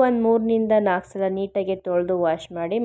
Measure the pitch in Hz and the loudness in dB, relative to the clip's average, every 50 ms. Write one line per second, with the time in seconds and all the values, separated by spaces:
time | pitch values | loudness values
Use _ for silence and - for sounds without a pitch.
0 | 262 254 240 233 226 226 233 233 220 226 226 226 220 214 220 214 208 196 180 180 | 6 4 2 2 2 2 2 2 2 2 0 0 2 2 2 4 4 2 0 0
1 | - - - 196 196 190 190 190 196 196 - 202 190 190 190 190 - 185 180 175 | -2 -6 -6 -4 -2 -2 -2 -4 -4 -4 -4 -4 -2 -2 -4 -4 -4 -2 0 0
2 | 180 175 185 180 175 160 160 165 - - 175 170 170 170 196 233 | 0 0 0 0 2 0 0 -2 -6 -10 -8 -6 -4 -4 -2 -2